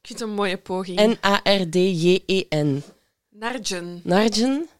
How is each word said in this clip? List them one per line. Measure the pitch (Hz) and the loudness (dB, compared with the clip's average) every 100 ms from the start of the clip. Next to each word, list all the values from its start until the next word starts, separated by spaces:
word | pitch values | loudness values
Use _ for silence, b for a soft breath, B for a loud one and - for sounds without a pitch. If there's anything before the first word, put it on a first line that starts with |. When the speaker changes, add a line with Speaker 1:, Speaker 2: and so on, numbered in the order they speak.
Speaker 1:
Ik | - | -18
vind | 226 | -12
het | 226 | -8
een | |
mooie | 208 202 190 | -4 -2 -4
poging. | - 185 185 185 | -6 -8 -6 0
Speaker 2:
N | 214 233 196 | 2 2 2
A | 202 | 2
R | - 196 180 | 2 0 2
D | |
J | 180 185 180 170 185 - | 2 2 2 2 2 2
E | 190 - 156 | -2 0 -2
N. | 147 139 147 - _ _ _ | 0 -2 -6 -20 _ _ _
Speaker 1:
Narjen. | 208 226 247 208 180 175 175 | -12 -10 -8 -8 -8 -10 -12
Speaker 2:
Narjen? | 175 180 220 208 247 277 330 _ | 0 2 2 2 0 0 -4 _